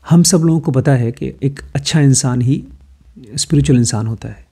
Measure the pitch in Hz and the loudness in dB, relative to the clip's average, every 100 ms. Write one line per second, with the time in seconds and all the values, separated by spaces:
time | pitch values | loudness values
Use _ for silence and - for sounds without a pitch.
0 | - 170 170 175 165 160 - 131 143 131 | 2 2 4 2 2 0 0 -2 2 0
1 | 117 120 131 - 139 139 - 139 143 160 | 0 -6 -10 -6 -6 -6 -10 -8 -2 2
2 | 139 127 131 123 123 170 - - - _ | 4 2 0 0 0 -2 -6 -20 -20 _
3 | _ - 101 135 - 147 143 127 117 107 | _ -20 -14 -10 0 0 2 2 2 -2
4 | 110 110 113 107 - | -6 -8 -12 -16 -20